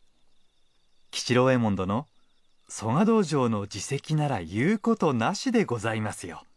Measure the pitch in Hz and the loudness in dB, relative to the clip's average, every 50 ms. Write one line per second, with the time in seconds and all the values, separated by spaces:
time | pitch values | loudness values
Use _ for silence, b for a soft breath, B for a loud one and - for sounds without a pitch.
0 | - _ _ _ _ _ - - - _ _ _ _ _ _ _ _ _ _ _ | -20 _ _ _ _ _ -20 -20 -20 _ _ _ _ _ _ _ _ _ _ _
1 | - - - - - - 120 123 127 131 131 123 117 107 98 95 95 92 101 120 | -20 -12 -10 -8 -4 0 2 4 4 4 4 4 2 2 0 0 0 -2 -2 -2
2 | 151 - _ _ _ _ _ _ _ _ _ _ _ - - - 101 110 120 160 | -4 -6 _ _ _ _ _ _ _ _ _ _ _ -16 -12 -8 -4 0 0 2
3 | 214 214 226 220 196 147 156 143 127 117 113 101 101 101 - 104 - - 135 139 | 4 4 4 2 2 2 2 2 2 2 0 -2 -4 -6 -8 -10 -8 -6 -6 -6
4 | - - 156 151 147 143 127 98 85 80 92 107 127 185 226 214 - 233 226 - | -4 -2 0 0 0 0 -2 -4 -4 -4 -2 0 2 2 0 0 0 0 0 2
5 | 190 160 131 117 113 139 196 - - 262 226 233 180 - 120 113 98 113 110 110 | 2 2 2 2 0 0 -2 -2 -2 0 2 2 2 0 -2 -2 -2 -2 -2 -2
6 | 107 104 - - - - - - - - _ | -2 -4 -6 -8 -10 -12 -12 -14 -16 -20 _